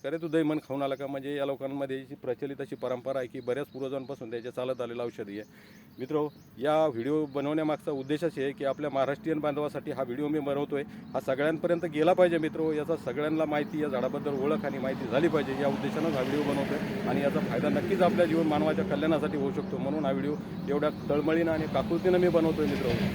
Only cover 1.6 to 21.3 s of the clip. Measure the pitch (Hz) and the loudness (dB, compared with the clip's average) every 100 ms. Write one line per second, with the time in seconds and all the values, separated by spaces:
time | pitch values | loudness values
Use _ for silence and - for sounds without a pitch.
1.6 | 135 143 135 135 131 143 131 120 139 139 | -4 -4 -4 -6 -8 -10 -6 -4 -6 -6
2.6 | 135 135 127 123 127 135 123 135 123 127 | -8 -6 -4 -4 -2 -4 -4 -6 -4 -2
3.6 | 143 131 135 135 127 135 120 120 120 127 | -4 -6 -6 -6 -6 -10 -8 -8 -8 -4
4.6 | 127 127 117 120 120 113 101 101 104 - | -4 -2 -4 -4 -6 -6 -8 -8 -12 -18
5.6 | - - - - - 151 151 - - 110 | -20 -20 -18 -12 -2 0 0 -4 -20 -4
6.6 | 139 156 156 113 127 151 147 139 143 156 | 0 4 2 0 0 0 0 -2 0 0
7.6 | 156 147 - 139 135 151 165 143 135 - | 0 -2 -2 -4 -2 0 0 0 -2 0
8.6 | 139 135 147 135 131 143 160 151 151 143 | -2 0 -2 0 0 0 -2 0 0 0
9.6 | 147 143 151 131 131 123 147 151 143 139 | -2 -4 -6 -4 -4 -2 0 0 0 0
10.6 | 147 143 151 - - 131 139 131 147 160 | 0 -2 -4 -10 -6 -4 0 2 2 2
11.6 | 170 170 170 151 160 185 180 165 156 160 | 2 0 0 2 4 6 6 6 0 0
12.6 | 160 151 147 165 131 127 151 156 151 147 | 0 0 0 -2 -2 -2 0 2 2 0
13.6 | 143 151 147 127 127 143 143 139 143 156 | 0 -2 0 0 0 -2 -2 0 2 2
14.6 | 143 135 131 131 127 123 165 151 135 131 | 0 -2 -2 -2 0 2 4 2 0 0
15.6 | 143 - 139 156 160 139 131 147 143 143 | 0 0 -2 0 0 0 0 0 0 0
16.6 | 139 147 - 135 120 131 - 156 - - | 0 -2 -2 -2 0 2 2 0 0 0
17.6 | 151 143 - 190 175 196 170 165 160 151 | 2 0 0 4 4 4 4 4 2 2
18.6 | 156 156 - 143 151 151 151 147 139 147 | 2 2 0 0 2 2 0 -2 -2 -2
19.6 | - 131 135 151 139 135 143 147 - - | -4 -4 -2 0 0 0 -2 -4 -6 -8
20.6 | 135 143 151 - - 147 147 | -2 0 0 -2 0 2 4